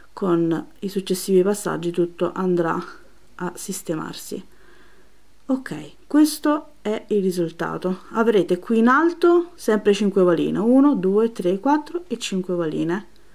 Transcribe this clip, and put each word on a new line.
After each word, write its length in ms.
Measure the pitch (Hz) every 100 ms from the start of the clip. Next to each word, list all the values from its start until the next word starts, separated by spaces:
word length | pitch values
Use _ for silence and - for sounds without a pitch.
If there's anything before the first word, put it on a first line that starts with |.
| -
con 560 | - 190 170 165 160 - -
i 100 | 196
successivi 520 | 196 190 185 - 185
passaggi 480 | 185 202 170 156 170
tutto 400 | 175 170 - 175
andrà 500 | 185 185 175 165 175 - - - - - -
a 180 | 180 -
sistemarsi. 960 | - 190 - 160 - - - 196 - - - - - - - - - -
Ok, 640 | - 262 - 151 - - -
questo 600 | 294 302 - 302 302 - -
è 220 | 208 220 -
il 140 | 208
risultato. 840 | 190 180 165 160 160 160 185 185 -
Avrete 460 | 220 226 214 165 180
qui 200 | - 226
in 100 | 233
alto 640 | 269 330 339 349 349 349 -
sempre 380 | - 214 208
cinque 280 | 202 202 190
ovaline, 380 | 180 160 147 160
uno, 360 | 226 262 285 226
due, 380 | 185 208 226
tre, 260 | 226 180 190
quattro 460 | 269 302 - 349 -
e 100 | 160
cinque 360 | - 190 185
ovaline. 540 | 175 165 156 160 190 - - -